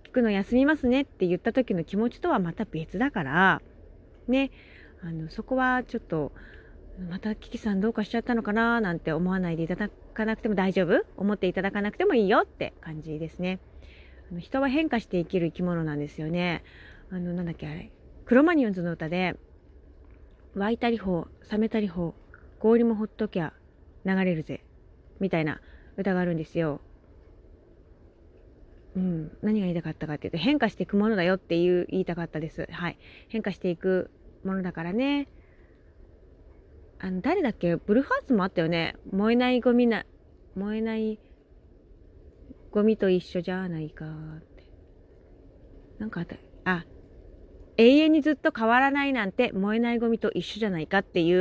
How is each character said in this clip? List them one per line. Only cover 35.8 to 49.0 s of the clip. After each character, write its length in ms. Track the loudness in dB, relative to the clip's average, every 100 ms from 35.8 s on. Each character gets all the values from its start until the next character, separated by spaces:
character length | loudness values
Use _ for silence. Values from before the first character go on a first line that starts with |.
| -20 -20 -20 -20 -20 -20 -20 -20 -20 -20 -20 -12
あ 80 | -6
の、 120 | -4
誰 200 | -2 0
だ 80 | 0
っ 40 |
け？ 240 | -2 -2 -2
ブ 160 | 2
ル 80 | 2
ー 20 |
ハ 60 | 2 -2
ー 40 | 2
ツ 80 |
も 100 | 0
あ 40 | 2
っ 20 |
た 120 | 0
よ 60 | 0
ね。 300 | 0 -2 -6 -6
「燃 240 | 0 2
え 20 | 2
な 140 | 2
い 100 | 2
ゴ 100 | 4
ミ 160 | 4 4
な、 180 | 2 -4 -18 -20 -20 -14
燃 260 | -8 -6 -4
え 20 |
な 160 | -4 -2
い 200 | -4 -6 _ -20 _ -20 -20 -20 -20 -20 -20 -20 -20 -20 -20 -20 -4
ゴ 120 | 2
ミ 140 | 2 4
と 120 | 2
一 120 | 2
緒 180 | 0 -6
じ 140 | -4
ゃ 160 | -6 -6
な 100 | -6
い 100 | -8
か」 160 | -10 -14 -12 -14 -16
っ 40 |
て。 280 | -18 -20 -20 -20 -20 -20 -20 -20 -20 -20 -20 -20 -20 -20 -20 -12
な 100 | -10
ん 20 |
か 100 | -8
あ 40 |
っ 20 | -10
た。 100 | -12 -18 -8 -4
あ、 200 | -4 -6 -20 -20 -20 -20 -20 -20 -20 -4 6
「永 220 | 8 8
遠 120 | 6
に 100 | 4
ず 100 | 2
っ 40 | 0
と 160 | -2
変 160 | 0 2
わ 120 | 4
ら 100 | 4
な 140 | 2